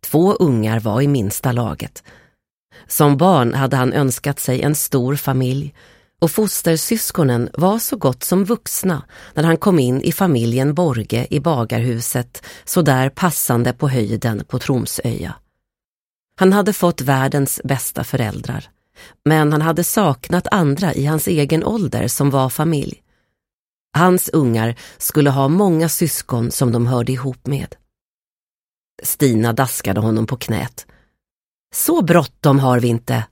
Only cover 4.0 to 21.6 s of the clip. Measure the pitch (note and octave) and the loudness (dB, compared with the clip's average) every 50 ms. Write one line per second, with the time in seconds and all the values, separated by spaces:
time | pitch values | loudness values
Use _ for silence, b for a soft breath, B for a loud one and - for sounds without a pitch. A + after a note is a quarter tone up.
4 | C#3+ C3 B2 - - C#3+ C#3 - - - B2+ C3 - D3 D3+ - - - - C#3 | 0 0 -2 -2 -4 -6 -6 -4 -4 -2 -2 0 0 0 0 -2 -2 -2 0 0
5 | A#2+ B2+ C#3+ D3 - C#3+ C3+ B2+ C3 B2 C3 C#3 D3+ C#3+ b b b b b b | 0 0 -2 -2 -2 -2 0 0 0 0 -2 -4 -6 -8 b b b b b b
6 | b b b b - E3 - - A3 F#3+ - - - E3+ E3 D#3 - - A3+ A3 | b b b b -2 -2 0 0 -2 -2 -2 -2 0 0 0 0 0 -2 -2 -2
7 | - - - - D#3+ C3 B2 A#2 A#2 - - - D#3 F#3 G#3 A#3 - - - A3 | -2 -4 0 0 2 2 2 0 -2 -4 -2 0 0 2 2 0 -2 -4 -6 -2
8 | - C#3 B2 - - - F3+ F#3 G3+ F3+ A#3+ A3 _ - - - - F#3+ F3 C#3 | 0 -2 -2 -2 -4 0 0 0 2 0 -2 -4 _ -8 -8 -4 -2 -2 -2 -2
9 | - B B B B B B - D3+ E3 E3 D#3+ - G#3 F#3 D#3+ C3 B2 B2 C3+ | -6 B B B B B B 0 2 2 2 2 2 2 4 4 4 2 0 0
10 | - - - - G3 F3+ D3 A#2+ A#2 A#2 A#2 B2+ C3 C#3+ D3+ D3 F3+ D#3+ B2+ A#2 | 0 -2 0 0 0 2 2 2 0 0 0 0 0 0 0 2 0 0 0 -2
11 | G#2 - - A#2 B2+ - - D3+ C#3 E3+ D#3 B2+ A#2 G#2+ A#2 A2+ A2+ B2+ A#2 A2+ | -4 -4 -4 -4 -4 -2 -4 -2 0 0 0 0 -2 -2 -2 -2 -2 -2 -2 -4
12 | A#2 - - B2+ A#2+ - _ - B B B B B B - F#3 E3 C#3+ C3+ B2+ | -6 -4 -4 -4 -4 -6 _ -20 B B B B B B 0 0 2 4 4 2
13 | C3 C3+ - - - F3 D3+ - - - C3 A#2 A#2+ A#2+ B2 - - C#3+ C3 B2+ | 2 0 -2 0 -2 -2 0 -2 -2 0 0 2 2 0 -2 -2 -2 0 0 0
14 | A2 G2+ A2+ A2 - A#2+ A2 G#2 G#2+ _ - B2+ - - C#3 B2 G#2+ - - - | 0 0 -2 -2 -2 -2 -4 -4 -6 _ -8 -6 -2 -2 -2 -2 -2 -4 -8 -6
15 | - A#2 A2+ - - D#2+ - - _ _ _ _ _ _ _ _ _ _ _ _ | -4 -4 -4 -4 -6 -10 -10 -14 _ _ _ _ _ _ _ _ _ _ _ _
16 | _ _ _ _ _ _ _ - F#3 F#3 F#3+ G#3 G3+ G3+ G3+ - - F3 E3+ - | _ _ _ _ _ _ _ 2 4 4 4 4 2 0 0 0 0 0 0 0
17 | C3+ C3 C#3 C3 C3 C3+ C#3+ C#3+ C#3 C3 - - - B2+ C#3 B2 - - - - | 0 0 2 2 2 0 0 0 0 0 -4 -6 -4 -4 -4 -4 -4 -8 -6 -6
18 | - - - B2+ A#2+ G#2+ - - - - A#2+ G#2+ - - _ B B B B B | -6 -4 -4 -4 -4 -4 -6 -8 -8 -8 -8 -10 -10 -12 _ B B B B B
19 | B B B B _ D3 D#3 D#3 D#3 D3 D#3 D3+ D#3+ E3 E3 E3+ F3 - - A3+ | B B B B _ 2 4 4 4 2 2 2 0 0 0 0 -2 0 0 2
20 | G#3 D#3+ C3+ - - - - F3+ - - - G#3 E3 C#3+ C#3 D3 G3 E3+ - - | 2 2 0 -2 -4 -2 -2 -2 0 0 0 2 2 2 0 0 0 -2 -2 0
21 | C#3 D3 D#3 D#3 - - F#3 D3+ D3 C#3 D#3+ D#3+ | 0 0 0 -2 0 0 0 0 2 2 0 0